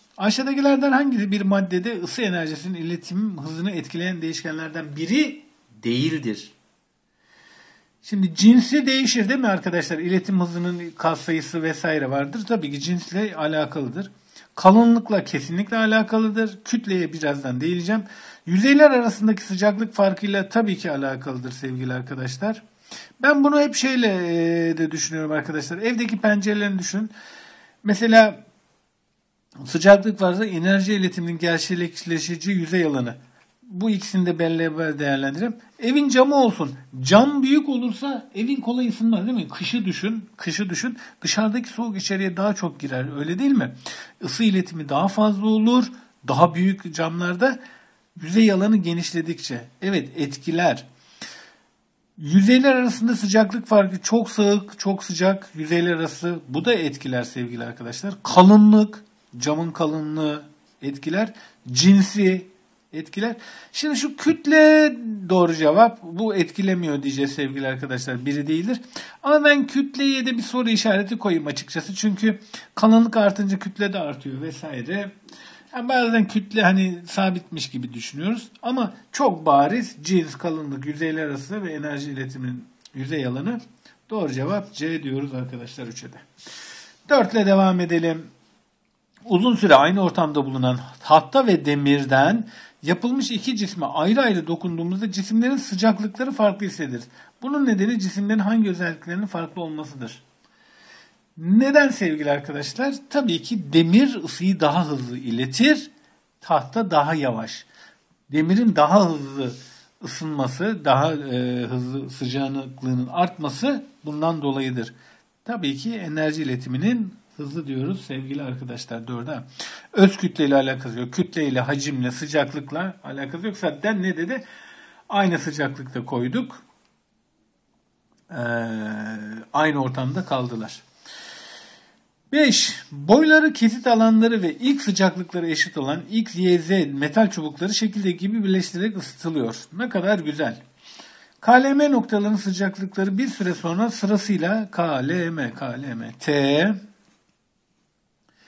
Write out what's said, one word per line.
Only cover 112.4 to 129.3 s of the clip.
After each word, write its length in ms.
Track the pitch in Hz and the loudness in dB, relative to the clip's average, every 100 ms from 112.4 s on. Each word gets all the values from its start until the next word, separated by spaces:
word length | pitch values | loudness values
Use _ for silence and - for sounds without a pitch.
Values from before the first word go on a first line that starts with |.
| 135 139 135 - 127 127 123 | -4 -6 -10 -8 -4 -2 -2
artması 760 | 175 175 - 151 131 262 277 - _ 147 | 0 -2 -2 -8 -4 -2 -4 -8 _ -10
bundan 360 | 147 160 165 | -4 -2 -2
dolayıdır. 520 | 143 135 131 127 113 - _ _ _ _ - | -4 -4 -4 -6 -8 -12 _ _ _ _ -10
Tabii 320 | 233 143 139 | -6 -6 -6
ki 180 | 226 226 | -6 -8
enerji 480 | 170 151 156 156 | -6 -2 -2 -2
iletiminin 680 | 143 127 127 127 190 247 196 - _ - | -4 -4 -4 -2 0 0 -2 -8 _ -14
hızlı 300 | 143 165 139 | -10 -10 -6
diyoruz 380 | 131 143 190 - | -6 -4 -6 -8
sevgili 380 | 135 135 139 | -12 -8 -8
arkadaşlar, 640 | 135 127 127 120 - 117 113 | -8 -10 -12 -12 -12 -12 -10
doğru 200 | 123 123 | -10 -10
da. 160 | 139 - - - - - | -12 -12 -16 -16 -16 -6
Öz 240 | 233 196 - | 4 4 4
kütle 280 | 180 - 143 | -4 0 4
ile 100 | 139 | 4
alakası 440 | 135 127 131 117 | 2 -2 -8 -8
yok. 140 | 120 | -6
Kütle 340 | - 175 170 147 | -4 -4 -2 -2
ile, 120 | 127 | -2
hacimle, 520 | 123 143 143 135 123 | -2 -4 -4 -4 -4
sıcaklıkla 840 | 127 151 151 135 151 131 151 190 180 | -6 -2 -2 -2 -4 -10 -8 -8 -10
alakası 440 | 139 135 135 170 214 | -14 -12 -10 -8 -10
yok. 100 | 196 | -6
Zaten 460 | 170 143 202 214 | -6 -4 -4 -2
ne 140 | 185 160 | -2 -4
dedi? 260 | 175 262 - - - - - _ - | -6 -8 -12 -20 -20 -20 -20 _ -4
Aynı 300 | 202 190 165 | 0 0 0
sıcaklıkta 680 | 160 147 135 135 131 131 120 | -4 -4 -6 -6 -10 -10 -6
koyduk. 580 | 127 123 160 - - _ _ _ _ _ _ _ _ _ _ _ _ _ _ _ _ _ | -4 -2 -2 -6 -12 _ _ _ _ _ _ _ _ _ _ _ _ _ _ _ _ _
Ee, 40 | 165 120 117 113 110 107 107 107 110 107 | -8 -6 -4 -4 -6 -8 -8 -10 -12 -12